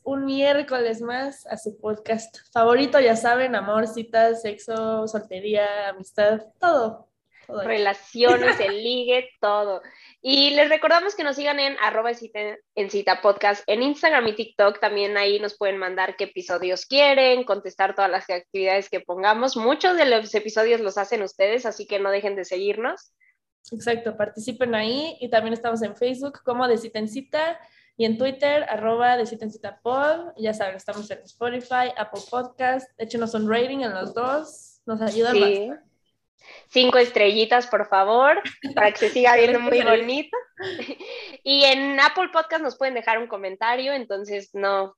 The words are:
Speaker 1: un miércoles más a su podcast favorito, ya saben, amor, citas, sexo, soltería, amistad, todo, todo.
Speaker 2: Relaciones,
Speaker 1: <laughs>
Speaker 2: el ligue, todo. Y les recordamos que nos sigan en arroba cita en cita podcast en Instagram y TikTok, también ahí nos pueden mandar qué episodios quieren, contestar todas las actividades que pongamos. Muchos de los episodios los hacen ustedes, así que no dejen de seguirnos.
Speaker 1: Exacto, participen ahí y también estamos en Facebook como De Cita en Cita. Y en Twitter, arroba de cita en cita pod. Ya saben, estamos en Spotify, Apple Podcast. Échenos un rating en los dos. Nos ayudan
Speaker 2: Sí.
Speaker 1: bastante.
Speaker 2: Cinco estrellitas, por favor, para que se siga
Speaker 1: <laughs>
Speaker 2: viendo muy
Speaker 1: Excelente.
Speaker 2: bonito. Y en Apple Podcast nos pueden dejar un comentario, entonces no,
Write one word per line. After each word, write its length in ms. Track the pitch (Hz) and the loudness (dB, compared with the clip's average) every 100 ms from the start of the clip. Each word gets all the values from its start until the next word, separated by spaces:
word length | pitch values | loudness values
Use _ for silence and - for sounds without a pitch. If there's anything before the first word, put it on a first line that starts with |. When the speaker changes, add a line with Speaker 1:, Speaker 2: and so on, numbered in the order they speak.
Speaker 1:
un 220 | - 277 269 | -6 -4 -4
miércoles 760 | 269 277 285 285 254 233 226 | 0 2 2 0 -2 -2 -4
más 440 | 233 247 277 277 - | -6 -6 -6 -10 -12
a 100 | 220 | -10
su 200 | - 208 | -10 -10
podcast 600 | 214 214 - 220 - - _ | -8 -8 -4 -6 -6 -20 _
favorito, 460 | 240 226 247 277 285 | 2 4 4 4 4
ya 160 | 247 226 | 4 4
saben, 360 | 233 240 262 | 2 2 0
amor, 320 | 226 196 214 220 | -2 -2 -2 -2
citas, 540 | 226 226 226 226 226 | -4 -2 2 4 2
sexo, 640 | 220 208 - 226 220 220 220 | -6 -10 -8 -6 -4 -4 -4
soltería, 800 | 220 208 185 208 208 208 208 202 | -6 -8 -10 -4 0 0 -2 -6
amistad, 520 | 190 190 - 208 220 220 - | -8 -8 2 2 2 -4 -2
todo, 500 | 359 302 226 220 _ _ _ _ - | 2 2 0 -6 _ _ _ _ -14
todo. 160 | 220 | -8
Speaker 2:
Relaciones, 920 | 196 220 202 202 - 233 240 247 247 - | -4 0 0 -2 -6 2 6 6 4 2
Speaker 1:
<laughs> 20 | |
Speaker 2:
el 200 | 196 202 | 0 -2
ligue, 480 | 233 247 247 247 254 - | -4 -4 0 0 -2 -4
todo. 400 | 208 208 208 190 - - - _ | 0 0 -2 -6 -10 -20 -20 _
Y 300 | 254 277 285 | 0 4 4
les 180 | 294 294 | 4 4
recordamos 460 | 311 311 339 381 403 | 4 4 2 2 -4
que 80 | 302 | -4
nos 100 | 269 | -2
sigan 240 | 285 285 | -2 -2
en 160 | 277 277 | -2 -2
arroba 300 | 214 214 233 | -2 0 -4
cita 260 | 233 226 214 208 208 _ - | -4 -10 -8 -8 -10 _ -8
en 140 | 196 | -4
cita 320 | 202 196 185 | -2 0 2
podcast 400 | 208 202 202 202 - | 2 2 2 0 -2
en 160 | 214 | -2
Instagram 420 | 262 294 330 294 233 | 0 0 2 2 0
y 60 | 214 | -4
TikTok, 440 | 220 - 202 208 | -6 2 2 2
también 380 | 214 208 202 208 | -2 -2 -2 0
ahí 220 | 202 202 | 0 0
nos 180 | 208 208 | -4 -4
pueden 200 | 202 196 | -4 -2
mandar 380 | 185 185 190 190 | -4 -2 -4 -4
qué 80 | |
episodios 640 | 196 - 180 175 180 185 - | -8 -8 -6 -4 -2 -4 -2
quieren, 580 | 269 285 269 262 247 | 4 4 6 4 4
contestar 500 | 247 202 190 - 190 | 0 -4 -4 -2 -2
todas 160 | 196 196 | 0 0
las 200 | 185 - | 0 -4
actividades 600 | 180 - 196 190 190 196 | -8 -6 -4 0 0 -2
que 120 | 185 | -8
pongamos. 560 | - 180 196 226 254 262 | -6 -2 0 2 0 0
Muchos 400 | 226 302 370 359 | 0 2 2 2
de 80 | 285 | 4
los 280 | 226 214 | 2 0
episodios 460 | 214 214 220 220 233 | -4 -2 0 2 2
los 180 | 208 190 | 0 -4
hacen 240 | 202 233 | -4 -4
ustedes, 420 | 190 - 196 233 240 | -4 0 0 0 -4
así 200 | 214 208 | -8 -6
que 140 | 202 | -2
no 100 | 196 | 0
dejen 280 | 202 202 196 | 0 -2 -6
de 80 | 180 | -6
seguirnos. 680 | 185 196 202 240 370 - _ _ _ _ _ - | -4 -2 -2 -4 -6 -14 _ _ _ _ _ -18
Speaker 1:
Exacto, 460 | 226 233 226 226 208 | -10 -4 -4 -4 -6
participen 580 | 208 - 214 233 247 226 | -6 -6 -10 -4 -2 0
ahí 420 | 214 254 320 - | -2 -2 -6 -8
y 100 | 247 | 0
también 240 | 233 220 | 0 0
estamos 280 | 226 233 226 | -4 -4 -4
en 120 | 220 208 | -4 -4
Facebook 420 | 247 254 277 277 - | -4 -4 -8 -10 -6
como 240 | 247 254 | -2 0
De 80 | 226 | 0
Cita 220 | 226 220 | -2 -8
en 100 | 214 | -8
Cita. 500 | 269 269 302 320 339 - _ _ - | -8 -6 -4 -2 -4 -12 _ _ -4
Y 60 | 226 | -2
en 140 | 226 | 0
Twitter, 440 | 262 269 285 294 - | -2 0 0 0 0
arroba 480 | 214 220 226 247 247 | -4 -2 2 2 2
de 80 | 214 | 0
cita 180 | 220 220 | -6 -12
en 60 | |
cita 280 | 214 202 202 | -12 -16 -10
pod. 460 | 233 262 285 330 339 - | -4 0 0 0 -4 -8
Ya 160 | 214 | -6
saben, 220 | 214 196 190 | -4 -4 -6
estamos 340 | - 208 208 | -10 -10 -10
en 80 | 196 | -14
Spotify, 680 | - - 240 247 240 254 247 - | -16 -8 -6 -6 -4 -2 -2 -2
Apple 240 | - - - | -8 -10 -8
Podcast. 580 | 240 247 - 254 254 262 - | -8 -8 -4 -2 -2 -6 -12
Échenos 340 | 226 233 226 | -8 -4 -4
un 160 | 226 214 | -2 0
rating 280 | 226 254 277 | 0 0 -2
en 120 | 247 190 | -4 -6
los 180 | 190 | -8
dos. 680 | 226 247 285 311 - - _ - | -4 -2 -4 -6 -16 -20 _ -8
Nos 160 | 220 | -4
ayudan 320 | 220 208 233 | -2 0 2
Speaker 2:
Sí. 80 | 220 | 4
Speaker 1:
bastante. 400 | 202 196 214 294 _ _ _ _ _ _ _ - _ | 4 2 -2 -10 _ _ _ _ _ _ _ -20 _
Speaker 2:
Cinco 300 | 254 254 247 | 2 4 6
estrellitas, 680 | 240 226 208 214 220 247 240 | 6 4 4 4 2 2 2
por 240 | 208 202 | -2 2
favor, 500 | 196 196 233 269 330 392 - 269 - | 2 4 4 6 4 0 -10 -6 2
para 160 | 208 | 2
que 80 | 208 | 2
se 100 | 220 | 0
siga 260 | 247 247 240 | 4 6 6
Speaker 1:
<laughs> 0 | |
Speaker 2:
viendo 240 | 233 240 | 6 4
muy 200 | 240 240 | 2 2
Speaker 1:
Excelente. 200 | 233 226 | 4 4
Speaker 2:
bonito. 380 | 233 269 302 480 - - 381 339 240 - 403 - - 277 | 2 -4 -6 -10 -12 -12 -10 -10 -12 -14 -14 -14 -14 -10
Y 200 | - 277 | 0 4
en 360 | 277 269 277 277 | 6 4 0 4
Apple 300 | 294 330 359 | 4 4 0
Podcast 300 | 330 320 320 | 0 0 -2
nos 160 | 302 - | -4 -4
pueden 160 | 269 | -4
dejar 240 | 247 226 226 | -2 -2 -2
un 80 | 233 | -2
comentario, 640 | 214 196 190 220 247 262 | -8 -8 -4 -2 -2 -2
entonces 580 | 277 233 196 208 202 196 | -4 -4 -8 -6 -10 -10
no, 420 | 202 196 196 190 | -4 -2 0 -2